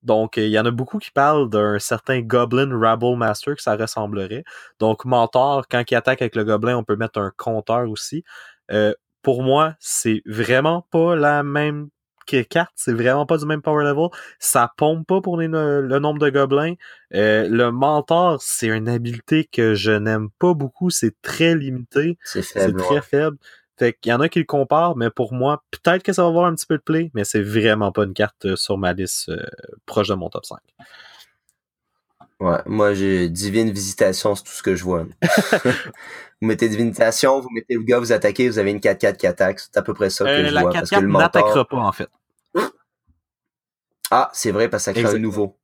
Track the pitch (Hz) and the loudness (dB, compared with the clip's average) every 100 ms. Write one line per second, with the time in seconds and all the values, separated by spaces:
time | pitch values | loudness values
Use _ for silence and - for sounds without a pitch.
0 | 120 110 110 - 107 107 117 120 127 214 | 2 0 2 0 0 2 0 -2 -6 -8
1 | - - 139 151 127 107 104 104 - 113 | -4 2 2 4 2 2 2 0 -2 -6
2 | - 131 113 123 120 123 139 123 113 113 | -2 -4 0 0 2 0 0 2 2 2
3 | 120 123 113 104 - 143 - 107 110 - | 0 0 -2 -2 -6 -6 -4 -2 -4 -4
4 | 104 104 95 113 165 - - _ 110 110 | -6 -6 -8 -10 -14 -20 -20 _ 0 0
5 | 127 123 117 127 135 139 123 123 120 120 | 0 2 2 2 2 0 0 -4 0 0
6 | 123 127 120 117 107 107 113 123 113 107 | 0 -2 -2 -2 0 0 0 -2 -2 -4
7 | 113 - 98 - - 113 104 117 120 107 | -2 -4 -6 -6 -6 -6 -2 -2 -2 -6
8 | - 151 - - - _ - 107 107 - | -10 -12 -12 -20 -20 _ -4 0 0 -2
9 | _ _ - 123 131 139 156 156 - - | _ _ -2 0 2 2 2 -2 -8 -4
10 | 117 110 - 107 117 127 151 170 - 170 | -2 -2 -4 -6 0 2 2 -2 -2 0
11 | 165 170 147 147 143 143 151 147 147 _ | 2 2 2 0 -2 -2 -2 -4 -10 _
12 | _ _ - 135 117 165 170 - - 113 | _ _ -2 -2 0 -2 -2 -4 -4 0
13 | 123 135 147 160 147 151 147 151 147 143 | 2 2 2 0 0 -4 0 0 0 0
14 | 170 - - - - 131 120 - 151 165 | -2 -4 -20 -8 0 2 2 2 0 0
15 | 160 190 190 175 165 160 151 143 135 135 | 0 -2 0 -4 -2 -2 0 0 0 0
16 | 151 147 147 139 135 139 156 175 - - | 0 2 2 2 2 2 0 -4 -14 -20
17 | _ 95 107 107 98 117 120 120 139 151 | _ 0 4 4 2 2 2 2 2 2
18 | 139 165 180 151 - - 113 110 110 120 | 2 2 4 2 -4 -4 -2 -2 -2 -2
19 | 117 120 - 156 156 - 113 107 104 107 | -4 -10 0 0 0 0 2 2 2 2
20 | 107 110 107 _ 180 165 139 - 180 - | 2 -2 -4 _ 0 2 -4 -2 -2 0
21 | 113 - - - 165 165 139 127 123 139 | -2 -4 -12 0 2 2 -2 -8 -4 -2
22 | 156 170 - - - 104 95 87 92 147 | -2 -4 -8 -8 -6 0 0 0 0 -2
23 | - 139 156 147 - - _ _ 120 - | 0 0 0 -4 -20 -20 _ _ -2 0
24 | 113 120 160 170 160 143 135 151 170 143 | -2 0 2 0 0 -2 2 2 2 0
25 | 117 - 117 127 131 147 _ - - 180 | -2 -2 -6 -2 -2 -2 _ -4 0 0
26 | - 185 175 165 175 165 - 156 - 160 | 0 2 2 4 2 0 -4 -4 0 -2
27 | 165 120 101 107 101 110 110 107 104 92 | -2 -4 -2 -2 0 2 2 2 0 0
28 | 104 95 104 _ 101 95 - 98 95 87 | -2 0 -2 _ -4 -4 -2 -2 -2 -2
29 | 92 - - 82 - - - - - - | -4 -6 -6 -8 -10 -14 -20 -20 -6 -2
30 | 104 95 85 - - - _ _ - - | 0 -2 -6 -10 -12 -18 _ _ -20 -20
31 | - - - _ _ _ _ _ _ _ | -20 -20 -20 _ _ _ _ _ _ _
32 | _ _ - _ 92 85 - 104 104 101 | _ _ -20 _ -2 0 -2 2 2 2
33 | 98 95 87 85 101 107 113 101 98 - | 2 2 0 -2 -2 0 0 -2 -8 0
34 | 101 92 107 101 - - - 92 90 90 | 0 2 -2 -4 -6 -8 -2 -2 0 -4
35 | 82 - - 226 - 202 - - - - | -4 -2 2 2 2 0 0 -2 -6 -18
36 | - - - _ 110 107 117 107 117 101 | -20 -20 -20 _ -2 0 0 0 -2 2
37 | 113 113 135 135 127 113 - 120 113 120 | 0 4 2 2 -2 -12 -4 -4 2 2
38 | 117 110 107 98 123 110 98 101 107 98 | 2 2 2 2 0 2 0 0 0 2
39 | - 98 95 87 95 98 - - 98 98 | 0 0 -2 0 -2 -2 -4 -4 -4 -2
40 | 98 - 104 147 147 147 175 175 165 202 | -2 0 0 2 2 2 0 0 0 0
41 | 196 - 170 - 104 107 123 131 107 - | 2 4 4 4 2 2 0 -2 -2 -4
42 | - _ _ _ _ 170 240 _ _ _ | -12 _ _ _ _ -4 -4 _ _ _
43 | _ _ _ _ _ _ _ _ _ _ | _ _ _ _ _ _ _ _ _ _
44 | - - - - 113 101 113 107 - 104 | -2 0 0 -2 -2 0 0 -2 -4 0
45 | 110 107 110 101 101 _ | 0 0 -2 -2 -4 _